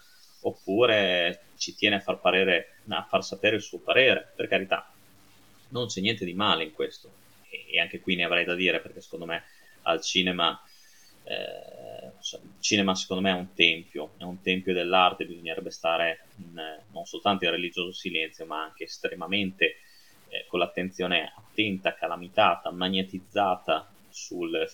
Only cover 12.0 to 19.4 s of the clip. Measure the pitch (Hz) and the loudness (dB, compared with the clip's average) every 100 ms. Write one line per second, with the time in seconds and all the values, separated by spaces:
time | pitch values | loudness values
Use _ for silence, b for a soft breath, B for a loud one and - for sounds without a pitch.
12 | - - - - - - - 104 98 95 | -16 -12 -12 -12 -16 -6 2 4 4 2
13 | - 95 95 90 95 - 85 82 - 73 | -2 0 0 0 -2 4 4 4 -4 -10
14 | 78 - 90 92 95 92 95 90 85 92 | -10 -10 -12 -6 -2 -2 0 -2 2 6
15 | 90 95 85 85 85 80 85 - 82 82 | 6 4 -6 -8 -8 -8 -8 -4 0 2
16 | 85 80 - 107 85 85 80 78 - 82 | 0 -2 -10 -20 -18 -14 -12 -14 -16 -16
17 | 85 85 101 95 87 87 87 90 87 90 | -12 -4 0 2 0 0 -2 -4 -8 -8
18 | 92 85 80 - 80 78 78 - 85 - | -6 -4 -6 -8 -10 -8 -8 -10 -14 -8
19 | - 87 90 101 | -8 -8 -4 -2